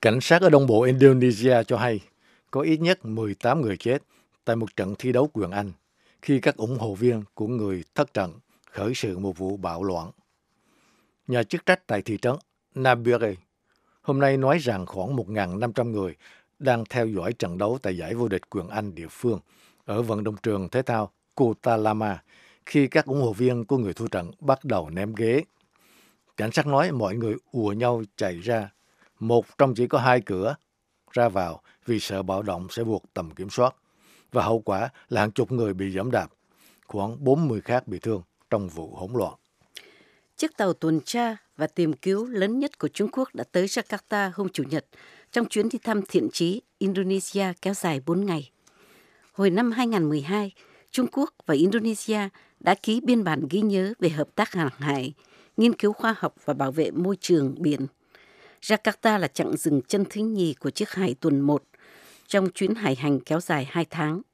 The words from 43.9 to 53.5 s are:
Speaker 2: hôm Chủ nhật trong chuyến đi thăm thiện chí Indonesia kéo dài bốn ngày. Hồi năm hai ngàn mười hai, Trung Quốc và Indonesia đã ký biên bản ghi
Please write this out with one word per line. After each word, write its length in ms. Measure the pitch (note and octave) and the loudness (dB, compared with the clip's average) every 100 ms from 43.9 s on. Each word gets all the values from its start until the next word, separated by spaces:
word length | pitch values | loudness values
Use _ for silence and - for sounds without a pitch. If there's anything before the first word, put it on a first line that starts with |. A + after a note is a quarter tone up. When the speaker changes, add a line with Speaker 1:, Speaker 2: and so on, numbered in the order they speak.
| G#3 _ G#3 G3 | -8 _ -2 -2
Speaker 2:
hôm 160 | F3+ F#3+ | -2 -6
Chủ 140 | - | -4
nhật 220 | C#3 D3+ - _ - - _ | -4 -4 -6 _ -20 -20 _
trong 140 | - A#3 | -2 -2
chuyến 240 | G#3+ G#3+ | 0 -2
đi 100 | A#3 | -2
thăm 180 | - G#3+ | -2 -2
thiện 280 | F#3+ F3+ A2 | 0 0 0
chí 280 | - E3+ G3+ _ _ | -2 -2 -2 _ _
Indonesia 680 | G3 F#3+ F#3 G3 - G3+ G3 F3 | -2 0 0 -2 -2 -4 -4 -4
kéo 120 | - | -6
dài 280 | G3+ F3 C#3+ C3 | -2 -2 -2 -2
bốn 200 | E3+ G3+ | -2 0
ngày. 260 | E3 C#3 _ _ _ _ _ _ _ _ | -4 -6 _ _ _ _ _ _ _ _
Hồi 160 | - G3 | 0 2
năm 220 | F3 A#3+ | 4 2
hai 160 | A3+ B3 | 0 0
ngàn 220 | A3 D#3 | 2 2
mười 120 | D3+ | 0
hai, 300 | C#3 G3+ G3+ - _ _ _ | -2 -4 -4 -10 _ _ _
Trung 160 | - B3 | -2 -2
Quốc 220 | - C#4 _ - | 0 -2 _ -2
và 100 | D3+ | 2
Indonesia 760 | F3 A3+ A3 G#3+ - G#3+ G3 _ _ _ | 4 4 0 -4 -2 -2 -2 _ _ _
đã 160 | - G3 | 0 2
ký 180 | - A3 | 2 -2
biên 220 | A3+ A#3+ | 2 2
bản 240 | F#3+ D#3 | 2 -2
ghi 120 | D3 | -2